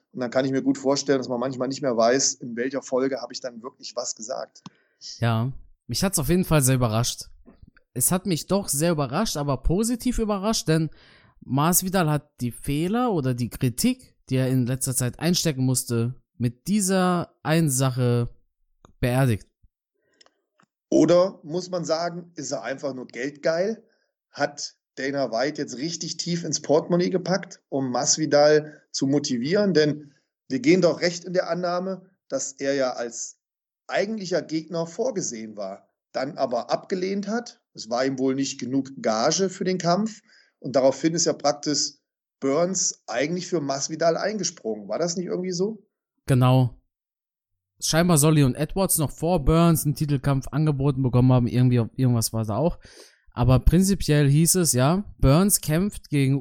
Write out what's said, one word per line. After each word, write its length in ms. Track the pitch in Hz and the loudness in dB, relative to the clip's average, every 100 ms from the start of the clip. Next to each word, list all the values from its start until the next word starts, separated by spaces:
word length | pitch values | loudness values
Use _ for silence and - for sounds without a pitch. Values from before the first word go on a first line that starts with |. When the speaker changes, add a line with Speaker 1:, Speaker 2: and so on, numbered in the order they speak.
| _ | _
Speaker 1:
und 80 | - | -8
dann 100 | 120 | -4
kann 140 | 127 135 | -2 0
ich 80 | |
mir 100 | 135 | -2
gut 140 | 135 135 | -2 -2
vorstellen, 400 | 131 139 139 135 | 0 -2 0 -2
dass 100 | 123 | -2
man 140 | 123 | -4
manchmal 260 | 131 127 127 | -4 -4 -6
nicht 140 | 131 | -4
mehr 160 | 139 113 | -2 2
weiß, 380 | 113 135 - - | 4 4 0 -4
in 200 | 127 113 | -10 -6
welcher 260 | 131 135 | -6 -6
Folge 380 | - 127 135 123 | -4 -2 -2 -4
habe 140 | 120 | -10
ich 80 | 123 | -12
dann 200 | 127 117 | -12 -12
wirklich 320 | 127 _ - 117 | -16 _ -14 -10
was 180 | 127 - | -10 -10
gesagt. 480 | 107 - - - - _ _ _ - - | -10 -10 -12 -16 -20 _ _ _ -16 -6
Speaker 2:
Ja, 320 | 117 113 127 - - _ - | -2 -2 -4 -8 -18 _ -10
mich 140 | 120 | -4
hat's 160 | 190 180 | -2 -2
auf 120 | 127 | 0
jeden 160 | 180 175 | 0 2
Fall 160 | 156 | 2
sehr 140 | 127 131 | 4 2
überrascht. 500 | 120 110 117 - - - - - - _ _ | 2 0 -2 -4 -12 -20 -20 -20 -20 _ _
Es 200 | - - | -2 0
hat 120 | 180 202 | 0 0
mich 220 | 151 - | -2 0
doch 220 | 196 185 | -2 -2
sehr 240 | 139 170 | -2 0
überrascht, 420 | 156 131 160 220 151 | 0 -2 -2 -2 -2
aber 220 | 143 127 | -2 0
positiv 600 | - 175 226 240 254 220 | 2 2 0 -2 -2 -2
überrascht, 520 | 214 202 208 226 - | 0 0 0 -2 2
denn 200 | 160 160 - - - _ _ | 2 0 -6 -20 -20 _ _
Masvidal 680 | - 135 156 175 185 190 156 | -4 2 2 2 0 0 2
hat 300 | 151 - - | 0 -4 -8
die 120 | 123 | -8
Fehler 600 | - - 143 180 233 247 | -6 -4 -2 -2 0 0
oder 220 | 175 131 | 0 -2
die 160 | 123 117 | -2 -4
Kritik, 640 | - 131 - 247 254 - _ - | -2 -2 0 0 -2 -8 _ -4
die 80 | 131 | -2
er 100 | 131 | 2
in 180 | 131 120 | 2 0
letzter 300 | 127 - 123 | -2 -4 -2
Zeit 240 | 123 - | -4 -2
einstecken 460 | 160 175 165 131 131 | -2 0 0 0 0
musste, 500 | 127 - 117 120 131 _ - | 0 0 -2 -2 -6 _ -4
mit 300 | 120 - - | -4 -4 -2
dieser 680 | 208 185 190 180 175 - _ | 0 2 2 2 0 -4 _
einen 260 | - 165 160 | 0 2 2
Sache 600 | 127 135 123 123 120 120 - _ _ _ _ - - | 2 0 2 0 0 -2 -8 _ _ _ _ -20 -4
beerdigt. 480 | 127 127 135 104 - _ _ _ _ _ _ _ _ _ _ _ _ _ - | -2 2 2 0 -4 _ _ _ _ _ _ _ _ _ _ _ _ _ 0
Speaker 1:
Oder, 520 | - 151 175 190 180 | 4 6 6 4 -2
muss 260 | 139 175 175 | -8 -8 -6
man 140 | 180 | -6
sagen, 480 | 151 160 175 175 - - | -2 -2 -4 -8 -14 -12
ist 180 | 127 | -8
er 100 | 127 | -8
einfach 300 | 113 135 143 | -8 -8 -8
nur 120 | 127 117 | -10 -12
geldgeil, 800 | 117 135 131 165 165 202 220 _ _ _ _ _ | -8 -8 -4 -2 0 -2 -4 _ _ _ _ _
hat 440 | - 143 - - _ _ - | -6 -4 -6 -14 _ _ -8
Dana 340 | 135 139 127 | -6 -4 -2
White 320 | 110 139 156 | -2 -2 -4
jetzt 140 | 131 120 | -8 -6
richtig 400 | 165 - 165 - | -8 -8 -10 -8
tief 300 | 175 170 165 | -6 -6 -4
ins 160 | - | -6
Portemonnaie 480 | - 151 170 175 185 | 2 2 2 0 0
gepackt, 520 | 180 170 190 - - - | -2 -2 -4 -4 -20 -8
um 240 | 139 131 | -6 -2
Masvidal 880 | 123 143 - 156 147 151 151 151 - _ | -2 0 0 2 4 6 6 2 -12 _
zu 160 | - 135 | -4 0
motivieren, 640 | 143 143 123 135 202 202 | 0 0 -4 0 2 4
denn 400 | 151 151 143 - _ _ _ - | 4 4 0 -8 _ _ _ -8
wir 140 | 131 | -2
gehen 200 | 131 185 | 4 4
doch 200 | 170 139 | 4 2
recht 240 | 170 170 - | -2 -4 -6
in 80 | |
der 160 | 180 180 | -4 -2
Annahme, 600 | 170 175 180 190 185 - _ - | -2 -4 -4 -4 -8 -14 _ -10
dass 240 | 135 - | -8 -8
er 200 | - 139 139 | -6 -4 0
ja 180 | 127 | -2
als 460 | 123 120 - - - _ _ _ _ - | -4 -8 -10 -14 -16 _ _ _ _ -6
eigentlicher 540 | 139 202 220 180 175 | -2 -2 -4 -2 -2
Gegner 460 | 131 160 160 170 165 | -2 -6 -6 -6 -6
vorgesehen 720 | - 240 196 147 113 110 104 | -4 -4 -4 -6 -8 -12 -10
war, 320 | 95 101 _ _ _ | -12 -12 _ _ _
dann 240 | 117 135 143 | -8 -6 -4
aber 340 | 131 120 110 | -4 -4 -4
abgelehnt 560 | 156 - 185 190 202 196 | -6 -4 -6 -4 -6 -4
hat. 320 | 233 233 - _ | -6 -8 -18 _
Es 160 | 113 110 | -18 -6
war 160 | 120 135 | -2 -2
ihm 120 | 131 | -2
wohl 180 | 135 135 | -2 -2
nicht 220 | 135 - | -4 -6
genug 320 | 120 135 135 - | -4 -4 -4 -4
Gage 480 | 113 110 139 165 190 | -2 0 0 0 -2
für 160 | - 185 | -4 -4
den 140 | 185 | -2
Kampf 420 | 165 185 220 - _ _ _ _ | 0 0 -2 -8 _ _ _ _
und 180 | 135 131 | -2 2
daraufhin 360 | 131 - 160 | 2 2 -2
ist 120 | 165 151 | 0 -2
ja 80 | |
praktisch 640 | 143 143 147 156 139 - - _ _ _ _ | -2 -2 -2 -2 -2 -4 -8 _ _ _ _
Burns 640 | 135 143 180 180 - - - | -2 0 0 -2 -4 -6 -8
eigentlich 400 | 117 151 180 175 | -4 -2 -4 -4
für 140 | 170 | -4
Masvidal 560 | 139 139 - 156 165 165 | -2 -4 -6 -2 0 0
eingesprungen. 720 | 190 214 175 - 110 107 101 | -2 -4 -6 -8 -8 -8 -6
War 100 | 117 | -4
das 160 | 170 180 | -4 -4
nicht 120 | 175 | -4
irgendwie 260 | 175 185 | -4 -4
so? 340 | 175 202 226 _ _ _ _ - | -4 -4 -6 _ _ _ _ 0
Speaker 2:
Genau. 520 | 127 127 131 127 - _ _ _ _ _ _ _ _ _ - | 2 4 4 2 -2 _ _ _ _ _ _ _ _ _ -10
Scheinbar 380 | - 156 175 156 | -2 2 4 4
soll 180 | 151 156 | 6 6
Leon 180 | 135 | 4
Edwards 440 | 123 151 190 190 - | 2 -4 -2 0 0
noch 140 | 139 | -2
vor 340 | - 160 180 135 | -2 -2 0 4
Burns 400 | 165 170 160 151 | 6 6 4 0
einen 100 | - | -2
Titelkampf 540 | 147 139 143 135 - | 0 0 0 -2 -2
angeboten 520 | 139 156 135 139 135 | 0 0 2 0 2
bekommen 300 | 127 123 127 | 2 6 6
haben. 160 | 127 120 | 6 4
Irgendwie, 300 | 123 127 123 110 - | 4 4 4 0 0
irgendwas 380 | 127 117 - | 2 2 0
war 100 | 113 | -2
da 140 | 110 107 | -2 0
auch. 220 | 170 - - - - _ _ | 0 -2 -12 -20 -20 _ _
Aber 280 | - 123 127 | 0 4 6
prinzipiell 720 | - 170 190 196 - 147 143 | 6 4 4 2 2 4 6
hieß 260 | 143 165 185 | 4 4 4
es, 180 | 160 | 2
ja, 420 | 123 135 185 - - | 2 4 2 -2 2
Burns 420 | 135 151 202 - | 6 6 6 2
kämpft 480 | - 156 202 - - | 0 0 0 -4 -4
gegen 280 | 143 131 139 | 0 2 0